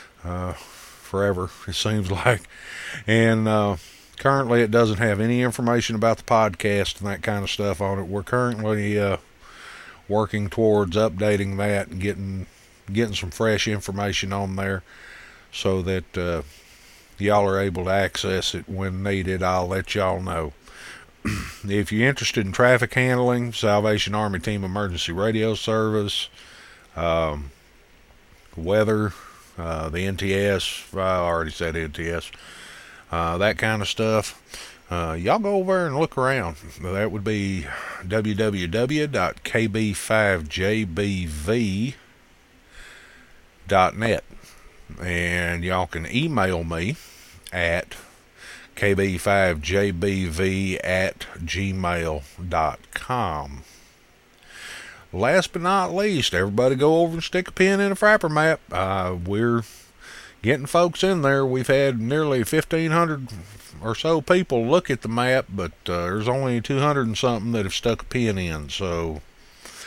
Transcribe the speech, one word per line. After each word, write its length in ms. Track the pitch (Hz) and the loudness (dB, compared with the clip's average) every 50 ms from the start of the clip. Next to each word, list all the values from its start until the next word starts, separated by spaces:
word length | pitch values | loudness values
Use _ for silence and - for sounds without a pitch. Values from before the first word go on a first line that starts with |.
| - - _ - - | -20 -20 _ -14 -10
uh, 300 | 87 87 90 90 90 87 | -8 -6 -6 -6 -6 -8
forever, 960 | - - - - - - - - - - - - 95 101 101 95 90 92 90 - - - | -10 -14 -20 -20 -20 -20 -20 -20 -20 -12 -4 0 2 2 2 2 0 -2 -6 -8 -12 -10
it 80 | - 92 | -8 -4
seems 360 | - - 107 107 107 98 92 | -2 0 0 0 0 0 0
<laughs> 0 | |
like. 320 | 98 90 - 127 120 98 - - - - - - - - - - - - - | -2 0 2 2 2 0 -2 -14 -20 -20 -18 -16 -14 -12 -12 -12 -12 -8 0
And, 420 | - 110 113 113 113 113 110 110 110 | 2 4 6 6 6 4 4 2 2
uh, 280 | 107 107 104 104 98 87 - - - - - - - - | 2 2 2 2 0 -2 -6 -14 -20 -20 -20 -20 -12 0
currently 420 | - 139 139 139 135 117 120 120 | 2 2 4 4 2 4 4 4
it 100 | 117 107 | 4 6
doesn't 280 | 107 117 117 110 107 92 | 6 4 4 4 4 2
have 200 | 117 110 101 95 | 2 2 2 2
any 240 | 110 117 123 123 123 | 2 2 2 2 2
information 540 | 123 110 - 123 117 120 120 107 - 117 | 0 0 0 2 2 2 2 2 0 0
about 220 | 107 113 113 110 - | 2 2 2 2 2
the 60 | - | 0
podcast 760 | - 120 110 110 107 90 - - 107 101 101 95 - - - | 2 4 4 4 4 0 -2 -2 0 2 2 0 -2 -4 -6
and 80 | 98 101 | -6 -6
that 140 | 98 - - | -6 -4 -4
kind 200 | 113 104 101 98 | -2 -2 -2 -2
of 80 | 95 | -4
stuff 300 | - - 104 101 95 - | -4 -2 -2 -2 -2 -2
on 180 | 101 98 98 98 | -2 -2 -2 -4
it. 80 | 95 | -4
We're 160 | 82 98 101 95 | -4 -4 -6 -4
currently, 800 | - - 123 123 123 117 107 107 107 107 104 101 104 104 104 | 0 0 0 0 0 -2 -2 -2 0 0 0 0 0 0 0
uh, 160 | 101 98 95 - - - - - - - - - - - - - - - - - - - | 2 0 0 -2 -6 -12 -20 -20 -20 -20 -20 -20 -20 -20 -18 -20 -20 -20 -20 -18 -8 -2
working 420 | 101 107 107 - - 104 104 95 | 0 0 0 0 -2 -4 -4 -2
towards 440 | - - 113 110 104 104 101 90 82 | 0 2 4 4 4 4 2 2 2
updating 600 | 107 110 110 80 92 107 107 104 98 98 98 98 | 2 2 2 0 0 0 2 2 2 0 -2 -2
that 320 | 95 101 104 101 98 98 - | -2 0 0 0 -2 -2 -4
and 120 | - 92 | -6 -4
getting, 460 | 95 101 98 95 98 95 95 95 90 - - - - - _ _ - - 98 | -4 -4 -4 -4 -6 -6 -6 -8 -8 -10 -14 -20 -20 -20 _ _ -12 -6 -2
getting 220 | 107 117 107 101 | 0 0 0 -2
some 160 | 92 - 87 | -6 -6 -8
fresh 360 | - - 113 113 107 98 - | -4 0 2 2 2 2 0
information 640 | 113 104 101 - - 95 101 101 101 92 - - 95 98 | -2 -2 -4 -4 -6 -4 -2 -2 -2 -2 -2 -4 -4 -4
on 240 | 98 101 95 95 | -4 -4 -4 -4
there 260 | 95 98 98 98 92 - - - - - - - - - - - - - - | -4 -4 -2 -4 -4 -6 -10 -20 -20 -20 -20 -20 -20 -20 -20 -20 -20 -20 -14
so 300 | - - - 98 95 95 | -10 -4 0 0 0 0
that, 380 | 87 92 95 92 82 - - 95 | 0 -2 -2 -4 -4 -6 -6 -4
uh, 240 | 87 87 85 80 73 73 - - - - - - - - - - - - - - | -2 -2 -2 -4 -4 -8 -16 -20 -20 -20 -20 -20 -20 -20 -20 -20 -20 -20 -10 -2
y'all 300 | 98 101 104 104 101 98 | 2 4 4 6 4 4
are 100 | 95 98 | 2 2
able 260 | 98 98 87 92 90 | 0 0 -2 -2 -2
to 60 | 92 | 0
access 640 | 95 101 98 87 - - - 92 92 92 85 - - | 2 2 2 0 -2 -2 -2 -2 -2 0 -2 -2 -6
it 140 | 90 78 - | -6 -8 -8
when 340 | 98 92 95 95 92 92 98 | -6 -6 -4 -4 -4 -4 -2
needed. 400 | 101 98 98 90 92 95 90 92 | -2 -2 0 0 -2 -2 0 0
I'll 240 | 90 92 92 90 | 2 2 2 0
let 280 | 90 95 95 95 - - | 0 -2 -4 -4 -4 -2
y'all 260 | 104 95 92 92 92 | 0 0 0 0 -2
know. 320 | 92 92 87 82 80 73 - - - - - - - - - - - - - - - | -4 -4 -4 -4 -4 -6 -8 -14 -20 -20 -20 -20 -18 -18 -18 -20 -20 -20 -18 -8 -6
<clears throat> 80 | 107 107 101 - - - - - | -6 -4 -4 -6 -10 -12 -12 -6
If 240 | 98 98 104 101 - | -2 0 0 0 0
you're 160 | 107 107 120 | 2 2 2
interested 380 | 135 135 - 113 - - 123 101 | 2 2 0 -2 -2 0 0 -2
in 80 | 95 90 | 0 2
traffic 400 | - 123 123 127 120 127 - - | 4 6 6 6 6 4 2 2
handling, 600 | 135 127 127 127 123 123 123 123 123 120 120 110 | 2 2 2 2 2 4 2 2 2 0 -4 -4
Salvation 600 | - - 107 101 104 104 107 107 101 - 98 104 | -2 2 4 4 4 4 4 2 2 0 -2 -2
Army 240 | 107 107 104 190 156 | 0 0 0 -2 -2
Team 240 | - 117 104 101 98 | -2 -2 -4 -2 -2
Emergency 500 | 92 92 104 104 95 87 82 - - 85 | -4 -2 -2 -2 -2 -4 -4 -4 -4 -2
Radio 420 | 90 101 113 110 110 110 113 107 | 0 0 0 2 2 0 0 0
Service, 760 | 98 - 117 110 110 110 110 107 107 101 101 - - - - - - - - - - - - - - - - - | -2 -2 -2 0 0 2 2 0 0 -2 -2 -4 -4 -6 -8 -12 -20 -20 -20 -20 -20 -20 -20 -20 -20 -20 -16 -8
um, 560 | 82 85 85 82 82 82 78 76 76 71 69 - - _ _ _ - _ _ - - - _ - - - - - _ - - - | -4 0 0 2 2 0 0 -2 -6 -8 -12 -14 -20 _ _ _ -20 _ _ -20 -20 -20 _ -20 -20 -20 -20 -20 _ -20 -18 -12
weather, 600 | 82 80 87 101 107 107 104 107 107 107 104 87 - - - - - - - - | -8 -2 0 2 2 4 4 2 2 0 -2 -4 -8 -16 -20 -20 -20 -20 -20 -14
uh, 320 | - 85 82 82 80 78 80 | -10 -6 -6 -4 -4 -4 -4
the 120 | 76 80 | -4 -4
N 180 | 95 98 98 87 | -2 -4 -4 -2
T 160 | 98 98 95 | -2 0 0
S, 500 | 98 101 101 98 92 - - - - - - - | 2 2 2 2 2 0 -4 -6 -8 -12 -10 -6
I 60 | 95 | -2
already 540 | 95 95 92 92 87 87 85 82 82 78 78 | 0 0 2 2 2 2 0 0 -2 -4 -4
said 220 | - 87 82 80 | -4 -4 -4 -2
N 180 | 82 80 78 73 | -4 -4 -6 -6
T 180 | - 82 82 | -6 -6 -4
S, 200 | 85 82 - - - - - - - - - - - - - - - - - - | -4 -4 -6 -8 -16 -18 -20 -20 -20 -20 -20 -20 -20 -20 -20 -20 -20 -20 -12 -6
uh, 280 | - 85 85 82 85 90 | -4 -2 -2 0 0 2
that 180 | 98 107 101 | 2 2 2
kind 240 | - 113 110 110 107 | 2 0 0 0 0
of 80 | 98 - | -2 -4
stuff, 500 | - - 113 110 110 110 101 - - - - - - - - - - - - - | -2 0 0 2 2 2 0 -2 -8 -14 -20 -20 -18 -18 -16 -18 -20 -20 -12 -6
uh, 260 | 87 87 85 82 80 82 | -4 -4 -2 -2 -4 -2
y'all 200 | 87 107 160 226 | 0 2 2 2
go 160 | 214 202 202 | 2 0 0
over 320 | 196 185 190 190 185 175 | 0 2 2 2 0 0
and 120 | 156 135 139 | 0 0 0
look 200 | 165 160 - 139 | -2 0 0 0
around. 380 | 127 131 135 127 101 85 80 - - 78 - - - | 0 2 2 0 -2 -4 -6 -8 -12 -18 -14 -8 -6
That 280 | 90 92 98 107 107 | -4 -2 0 0 -2
would 140 | 92 110 98 | -2 -4 -2
be 400 | 110 107 104 98 98 95 90 76 69 - - - - - - - | -2 -2 0 0 -2 -2 -4 -4 -6 -8 -10 -10 -12 -12 -12 -6
W 280 | 92 104 113 104 107 104 | -2 0 0 0 0 0
W 320 | 98 110 107 98 95 90 | 2 2 0 0 0 -2
W 400 | 87 82 110 120 127 151 151 151 | -2 0 0 0 2 2 0 -2
dot 360 | 151 127 104 90 82 - - - | 0 0 0 0 0 -2 -4 -8
K 240 | - - 117 113 | -2 0 2 2
B 280 | 107 98 110 110 107 98 | 2 0 0 0 0 -2
five 520 | - - - 110 110 107 101 95 85 78 73 | -2 -2 2 4 4 4 4 2 2 -2 -4
J 340 | - 92 92 101 107 110 110 | -4 -2 0 0 2 0 -2
B 400 | 90 80 95 101 101 98 92 87 | -2 -2 -2 0 0 0 -2 -2
V 720 | 80 76 76 73 87 113 123 117 101 95 98 113 135 135 - - - - _ _ _ - _ _ _ _ - _ - - - - - - - - - - - - - - - - - _ _ - | -4 -6 -6 -2 0 0 2 2 0 0 -2 -2 -4 -6 -8 -18 -20 -20 _ _ _ -20 _ _ _ _ -20 _ -20 -20 -20 -20 -20 -20 -20 -20 -20 -20 -20 -20 -20 -20 -20 -20 -20 _ _ -4
dot 300 | 92 98 95 92 90 - | 2 4 4 4 4 2
net. 280 | 98 110 113 101 76 - - - - - - - - - - - - - - 80 - | 0 0 0 0 0 -2 -8 -20 -20 -20 -20 -20 -20 -20 -20 -20 -20 -20 -18 -14 -10
And 640 | - 90 87 87 87 87 87 90 87 85 87 85 87 | -6 -4 -2 -2 -2 0 0 -2 -2 -2 -4 -4 -2
y'all 220 | 90 92 92 90 | -2 -2 -2 -2
can 200 | - - 80 80 - - | -4 -6 -10 -8 -4 -2
email 480 | 123 156 170 147 113 95 95 92 82 82 | -2 -2 0 0 0 2 2 0 -2 -2
me 320 | 82 82 82 87 107 160 - - - - - - - - - - - | -4 -4 -4 -4 -4 -6 -8 -12 -20 -20 -20 -20 -20 -20 -20 -18 -10
at 460 | - 90 87 85 85 90 - - - - - - - - _ _ _ - - - - - - - - | -4 -2 0 0 0 -2 -4 -6 -14 -18 -20 -20 -20 -20 _ _ _ -20 -20 -20 -20 -20 -20 -16 -8
K 180 | - 104 104 98 | 0 2 2 2
B 240 | 92 98 98 90 85 | 2 2 0 0 -2
five 440 | - 107 101 98 95 92 85 76 71 | 0 2 4 4 4 2 2 0 -2
J 300 | 80 92 98 101 101 92 | -2 0 2 2 0 0
B 340 | 85 101 101 98 95 92 | 0 -2 0 0 0 -2
V 520 | 85 78 82 95 95 95 95 98 92 92 - | -4 -2 0 0 0 0 0 -2 -2 -4 -4
at 400 | - - 92 92 95 92 - - - - - - | -2 -2 0 0 0 -2 -4 -6 -14 -16 -12 -12
gmail 840 | 85 82 87 92 98 98 92 95 92 87 87 85 82 82 78 73 71 - - - 90 90 | -8 -6 -4 -4 -2 -2 -2 -2 -2 -2 -2 -2 -2 -2 -4 -6 -8 -12 -14 -12 -8 -4
dot 320 | 87 82 78 73 - - - - - | 0 0 0 0 -2 -6 -12 -12 -12
com. 720 | - - - 127 123 110 90 78 73 69 69 71 - - - - - - - _ _ _ _ _ _ _ _ _ _ - - - - - - - - - - - - - - - | -10 -6 -4 -4 -2 -2 -2 -4 -6 -8 -10 -12 -14 -16 -20 -20 -20 -20 -20 _ _ _ _ _ _ _ _ _ _ -20 -20 -20 -18 -16 -16 -16 -16 -16 -18 -20 -20 -20 -10 -4
Last 400 | 90 107 123 165 190 170 - - | 0 2 4 4 4 2 0 -4
but 100 | 180 165 | -4 0
not 320 | 180 196 196 185 170 170 | 2 2 2 2 0 0
least, 400 | 190 208 214 196 143 117 - - | 0 0 0 2 0 0 0 2
everybody 400 | 87 95 101 101 113 123 131 135 | 2 0 2 2 2 4 4 4
go 260 | 127 143 151 160 165 | 4 4 4 6 6
over 140 | 170 165 165 | 4 2 0
and 80 | 165 165 | -4 -6
stick 240 | - - 180 180 | -2 -2 -2 -4
a 60 | - - | -2 0
pin 260 | - 185 190 196 196 | 2 4 4 4 4
in 140 | 202 196 196 | 2 0 0
a 20 | |
Frapper 340 | - 214 208 214 208 - 160 | 4 4 4 4 6 4 2
map. 320 | 151 151 156 160 156 - - - - | 2 4 4 4 2 2 -2 -6 -2
Uh, 440 | 90 95 95 98 98 90 90 92 87 87 | -2 0 0 0 0 0 -2 -2 -4 -2
we're 380 | 90 101 107 117 120 120 117 110 - - - - - _ - - - - - - - - - - | -2 0 2 2 2 2 2 0 -4 -12 -20 -20 -20 _ -20 -20 -20 -20 -20 -20 -20 -14 -4 0
getting 240 | 107 143 135 139 | 2 2 2 0
folks 380 | 143 - 170 175 175 - - - | 0 2 4 4 4 2 2 2
in 180 | 190 196 170 143 | 2 2 4 4
there. 240 | 135 139 139 139 | 4 4 4 2
We've 220 | 131 127 131 123 - | 2 0 0 2 4
had 320 | 135 139 139 139 127 113 | 4 6 6 4 2 0
nearly 420 | 110 117 139 156 156 147 135 127 110 | -2 0 0 2 2 2 2 2 0
fifteen 480 | - 151 156 143 - 170 160 165 160 | 2 2 0 0 2 0 0 2 2
hundred 380 | 156 170 170 165 156 143 131 113 104 92 82 98 107 - - - - 80 | 4 4 2 2 0 -4 -6 -10 -12 -14 -14 -16 -18 -20 -20 -20 -16 -8
or 140 | 85 110 110 | -4 -4 -4
so 260 | - - 156 170 156 | 0 2 2 2 2
people 460 | 135 - 180 180 185 - 139 117 113 | 4 4 4 4 4 2 0 0 2
look 240 | 120 147 135 - - | 4 4 2 2 2
at 120 | 135 117 - | -4 -2 -2
the 60 | 110 | -4
map, 380 | 113 120 123 127 131 131 - - | 0 0 2 4 4 2 2 0
but, 240 | 92 98 90 80 - - - | -4 -4 -4 -4 -6 -10 -6
uh, 180 | - 87 87 85 | -4 -2 -2 0
there's 220 | 87 95 107 107 120 | -2 -2 -2 0 0
only 320 | 123 135 135 127 120 117 | 0 0 0 0 0 -2
two 200 | 107 - 139 135 | -2 -2 0 2
hundred 260 | 139 147 147 139 127 | 2 2 2 2 0
and 100 | 113 107 | -2 -2
something 360 | - - 123 120 110 98 117 117 | 0 0 0 0 0 -2 -2 -2
that 120 | 110 101 | 0 -2
have 100 | 95 - | -2 -4
stuck 280 | - - 120 113 - - | -2 0 0 0 -2 -4
a 40 | |
pin 320 | - - 127 120 110 101 95 | -4 -2 0 0 2 0 0
in, 320 | 90 85 80 78 73 69 | -2 -2 -4 -4 -6 -8
so 520 | - - 95 90 85 85 82 82 78 76 - - - - - - - - - - - - - | -6 -6 -4 -2 -2 -2 -2 -4 -6 -8 -10 -16 -20 -20 -20 -20 -20 -20 -20 -20 -18 -18 -18